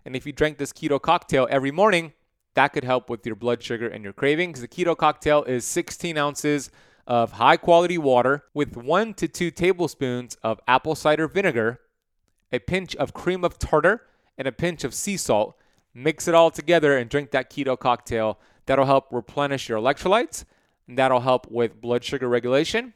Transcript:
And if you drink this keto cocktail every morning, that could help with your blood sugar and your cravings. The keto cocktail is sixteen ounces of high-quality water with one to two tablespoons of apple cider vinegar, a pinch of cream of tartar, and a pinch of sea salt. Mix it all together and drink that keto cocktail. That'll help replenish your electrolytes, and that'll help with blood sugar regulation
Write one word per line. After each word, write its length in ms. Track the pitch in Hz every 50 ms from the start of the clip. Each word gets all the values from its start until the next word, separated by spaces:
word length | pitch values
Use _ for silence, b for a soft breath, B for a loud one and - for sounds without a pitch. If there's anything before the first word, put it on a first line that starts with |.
| _
And 120 | 131 127
if 100 | 131 -
you 60 | 147 135
drink 260 | - 151 151 147 143
this 140 | 143 - -
keto 280 | - 156 143 143 135
cocktail 460 | - 165 170 175 - - 147 135 127 -
every 200 | 135 135 131 139
morning, 440 | 143 170 208 220 190 170 165 151 - _ _ _ _ _ _ _ _
that 180 | 135 135 139 -
could 100 | 151 127
help 260 | 123 127 127 - -
with 160 | 120 110 -
your 120 | 120 110
blood 260 | 98 117 120 120 117 -
sugar 240 | - 120 107 117
and 160 | 110 87 107 104
your 100 | 98 98
cravings. 480 | - 139 139 151 160 180 175 151 131
The 60 | 120
keto 300 | 120 - 175 175 170 160
cocktail 480 | - 165 151 147 - - 151 147 147 -
is 200 | - 127 120 -
sixteen 540 | - - 175 170 - - - - 175 160 151
ounces 520 | 143 147 139 - - 147 147 143 127 - b b b b b b b
of 260 | - 123 120 117 110 -
high-quality 640 | 107 117 139 165 - - 175 170 170 180 175 180 170
water 460 | 151 135 127 123 120 131 143 143 - _ -
with 240 | 147 147 - 90
one 380 | 117 120 135 165 196 226 226 202
to 140 | - 170 147
two 240 | - - 180 170 -
tablespoons 840 | - 175 185 190 175 175 139 - - 139 127 123 123 123 117 - - -
of 180 | 113 110 - _
apple 300 | - 127 135 - 156 156
cider 320 | - - 156 151 147 160 143
vinegar, 520 | - 190 196 180 120 117 110 113 127 - _ _ _ _ _ _ _ _ _ _ _ _ _ _
a 80 | 127 123
pinch 380 | - - 180 190 185 - -
of 180 | - 139 - -
cream 300 | - - 175 185 185 175
of 140 | 165 - -
tartar, 480 | - - - 151 147 180 214 240 - _ _ _ _ _ _
and 120 | - 131 131
a 40 | 123
pinch 300 | - 165 175 170 143 -
of 120 | 123 -
sea 220 | - - 202 196
salt. 400 | 170 - - 117 104 107 - - _ _ _ _ _ _ _ _
Mix 320 | 120 131 156 156 - -
it 80 | 180 165
all 160 | 165 165 160
together 480 | - - 147 156 170 165 151 143 139 131
and 100 | 120 113
drink 220 | - 143 143 123
that 200 | - 135 127 -
keto 280 | - 143 135 131 127 -
cocktail. 600 | - 131 120 - - - 120 113 110 110 98 b b b b b b
That'll 200 | - 135 135 135
help 260 | 139 139 135 - _ 123
replenish 560 | 120 110 - - 143 143 139 139 127 - -
your 100 | 113 107
electrolytes, 640 | 110 135 147 - - 185 196 233 339 - - - - - _ _ _ _ _ _ _
and 120 | - 123 127
that'll 220 | 131 131 131 123
help 300 | 123 131 127 123 - -
with 300 | - 120 117 110 107 107
blood 240 | 117 117 120 123 -
sugar 240 | - 143 135 127 123
regulation 640 | 120 120 113 120 127 143 165 - - 226 247 247 -